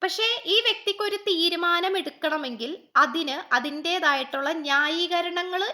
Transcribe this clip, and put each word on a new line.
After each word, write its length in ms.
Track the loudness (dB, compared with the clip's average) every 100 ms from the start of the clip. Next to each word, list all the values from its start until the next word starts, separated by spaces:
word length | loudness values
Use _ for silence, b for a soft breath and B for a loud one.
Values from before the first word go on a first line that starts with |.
പക്ഷേ 400 | -4 0 0 0
ഈ 160 | 2 2
വ്യക്തിക്ക് 420 | 2 0 -2 -2
ഒരു 140 | -2 -2
തീരുമാനം 800 | 0 2 2 2 0 2 0 -2
എടുക്കണമെങ്കിൽ 920 | -4 -4 -2 -2 -4 -8 -8 -10 0 2
അതിന് 580 | 4 2 -4 -6 0
അതിൻ്റേതായിട്ടുള്ള 1000 | 0 0 -4 -2 2 2 2 0 -4 -2
ന്യായീകരണങ്ങൾ 1200 | -2 2 2 2 0 0 0 0 -2 -2 -2 -2